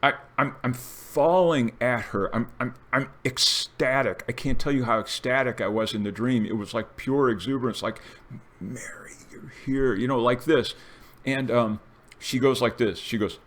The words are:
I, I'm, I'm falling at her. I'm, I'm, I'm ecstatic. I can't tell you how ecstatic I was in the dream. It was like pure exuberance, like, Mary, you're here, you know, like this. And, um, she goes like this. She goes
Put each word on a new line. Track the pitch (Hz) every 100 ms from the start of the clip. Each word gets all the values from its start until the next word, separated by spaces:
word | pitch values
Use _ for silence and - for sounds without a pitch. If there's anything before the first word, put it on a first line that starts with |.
I, | 143 - - -
I'm, | 135 -
I'm | 127
falling | 120 - - - - 147 180 175 156 117 -
at | 120 120
her. | 110 104 98
I'm, | 110 117 -
I'm, | 123 - -
I'm | 131 135 -
ecstatic. | - 127 - - - - 135 131 123 90 -
I |
can't | 120 139 127
tell | 151
you | 139
how | 120 113
ecstatic | 104 - 127 131 127 110
I | 98
was | 107 110
in | 110
the | 104
dream. | 95 120 127
It | 107 107
was | 101
like | 120 107 -
pure | - 135 135
exuberance, | 107 95 135 123 104
like, | 98 110 - - - 131 - -
Mary, | 185 123 - - - - -
you're | - 143 -
here, | - 135 135
you | 98 123
know, | 131
like | 117 123
this. | 151 151 110 - - - - -
And, | - 135 -
um, | 120 117 107 - - - -
she | - 131
goes | 135 120
like | 120 -
this. | 113 90
She | - 117
goes | 101 -